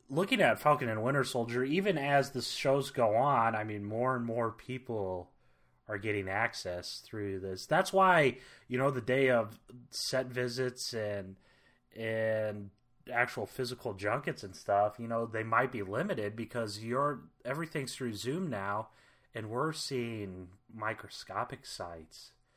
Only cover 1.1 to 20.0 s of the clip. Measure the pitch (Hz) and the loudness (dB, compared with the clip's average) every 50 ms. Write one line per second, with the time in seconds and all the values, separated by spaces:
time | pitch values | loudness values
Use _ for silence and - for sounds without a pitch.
1.1 | 139 139 127 - - 123 117 113 117 123 127 135 147 180 196 214 185 151 135 143 | 2 2 2 0 0 -2 -2 0 0 0 0 2 2 2 2 2 2 2 2 4
2.1 | 143 143 135 135 - 127 117 - - - - 143 135 143 135 139 - - 120 110 | 4 4 4 4 0 -4 -4 -4 -4 0 2 4 4 4 2 0 0 2 4 4
3.1 | 104 113 131 143 139 123 113 113 113 107 107 107 107 104 101 101 107 113 120 127 | 6 6 4 6 6 4 4 4 2 0 -2 -4 -4 -4 -4 -4 -2 0 2 2
4.1 | 131 123 120 117 113 120 117 113 110 - - - 127 131 127 - 120 107 98 92 | 2 0 0 -2 0 0 0 0 -2 -4 -10 -10 -10 -8 -6 -6 -4 -4 -2 -2
5.1 | 92 90 90 - _ _ _ _ _ _ _ _ _ _ _ - 107 101 98 110 | -4 -4 -6 -10 _ _ _ _ _ _ _ _ _ _ _ -6 -6 -4 -2 -2
6.1 | 104 104 98 95 95 101 113 117 - - - 92 87 87 90 - - - - - | -2 0 0 0 0 0 0 0 -2 -4 -6 -6 -6 -6 -6 -8 -10 -12 -12 -10
7.1 | - 110 104 101 95 95 92 95 92 95 - - 151 165 190 - - 190 190 185 | -8 -6 -4 -4 -4 -4 -4 -6 -6 -6 -2 0 2 2 2 4 6 6 8 8
8.1 | 180 170 147 131 - - - - - - - - 123 123 131 143 139 127 110 104 | 8 8 6 6 4 0 -8 -20 -20 -20 -10 -4 0 2 2 2 2 0 0 2
9.1 | 123 135 135 131 127 117 110 107 113 - _ - 110 123 120 - - - - - | 2 4 4 6 6 4 2 0 -4 -14 _ -20 -20 -20 -20 -14 -10 -8 -6 -2
10.1 | - 131 131 127 120 127 123 123 117 123 127 127 123 - - - - 113 107 104 | -2 -2 -2 -2 -2 -2 -2 -2 -2 -2 -2 -2 -2 -4 -8 -6 -4 -4 -4 -4
11.1 | 101 101 95 95 98 - _ _ _ _ _ _ _ _ _ _ - 110 113 113 | -4 -6 -6 -10 -14 -18 _ _ _ _ _ _ _ _ _ _ -12 -6 -4 -2
12.1 | 110 110 110 110 110 107 110 107 104 104 101 98 - _ _ _ _ _ - - | 0 0 0 2 2 0 0 -2 -4 -6 -10 -12 -16 _ _ _ _ _ -12 -4
13.1 | - 117 123 123 - - 107 - - - 131 120 123 - - 120 101 95 98 104 | 0 0 0 0 0 -6 -6 -6 -4 -4 -4 -4 -4 -6 -6 -6 -4 -2 0 0
14.1 | 110 139 143 - 156 - - 98 95 - - - 101 101 104 104 - - 117 113 | 0 0 0 -4 -6 -6 -8 -12 -12 -10 -2 2 4 4 4 4 2 -2 -6 -2
15.1 | 117 113 117 110 107 113 110 113 113 117 127 127 120 117 101 92 101 117 165 208 | -2 -2 -2 -2 -2 -4 -2 2 2 2 2 2 0 -4 -6 -2 -2 -2 -2 -2
16.1 | 101 - 104 104 107 113 117 - - 120 113 107 98 104 110 113 120 131 143 147 | -2 -2 -2 -4 -4 -6 -8 -6 -4 -4 -4 -4 -4 -6 -4 -2 0 0 0 0
17.1 | 147 117 78 80 _ _ - 120 135 151 165 160 - 156 135 127 - - 135 120 | -2 -4 -8 -16 _ _ -6 -6 -4 -4 -4 -4 -4 -4 -4 -4 -6 -4 -4 -4
18.1 | 110 101 101 120 139 180 190 170 117 101 98 98 101 107 113 - _ _ _ _ | -4 -2 -2 -2 -2 0 0 -2 -2 -2 -2 -2 -2 -4 -4 -6 _ _ _ _
19.1 | _ _ _ _ - 117 107 107 110 123 143 160 156 156 - - 139 127 | _ _ _ _ -10 -8 -8 -4 -2 -2 -2 -2 -2 -4 -6 -4 -2 -2